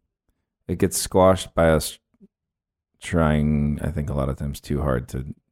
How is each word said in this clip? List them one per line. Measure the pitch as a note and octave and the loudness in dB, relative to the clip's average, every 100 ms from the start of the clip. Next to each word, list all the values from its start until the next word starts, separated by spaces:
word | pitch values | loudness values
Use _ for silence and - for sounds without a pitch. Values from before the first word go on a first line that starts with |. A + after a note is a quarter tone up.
| _ _ _ _ _ _ - | _ _ _ _ _ _ -8
it | F2+ | -2
gets | F#2+ - | 0 -2
squashed | - F#2+ F#2 F#2 - - | 0 4 6 4 0 0
by | E2 | 4
us | D#2 - - _ _ - _ _ _ _ _ _ _ | 4 0 -10 _ _ -20 _ _ _ _ _ _ _
trying, | - E2+ D#2 D2+ D2 D2+ D2 D2 | -4 2 2 2 2 2 0 -2
I | D#2 | -4
think, | D#2+ C#2+ | -4 -4
a | |
lot | C#2+ C2+ | -4 -4
of | C2+ | -4
times | D2 C#2 | -8 -10
too | - C#2 | -6 -4
hard | D2 B1 B1+ | -2 -2 -4
to | - C#2 - _ | -8 -10 -14 _